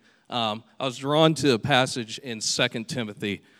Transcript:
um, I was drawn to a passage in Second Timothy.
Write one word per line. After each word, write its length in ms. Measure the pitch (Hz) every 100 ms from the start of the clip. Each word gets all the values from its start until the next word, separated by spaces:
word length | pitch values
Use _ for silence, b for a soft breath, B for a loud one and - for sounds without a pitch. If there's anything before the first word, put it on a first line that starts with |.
| b b b
um, 340 | 120 113 110 - -
I 60 | 135
was 120 | 117
drawn 360 | 135 151 160 143
to 180 | 139
a 60 | 113
passage 580 | 135 127 127 131 110 -
in 220 | 131 110
Second 480 | - - 123 117 107
Timothy. 520 | 127 107 - 107 92 _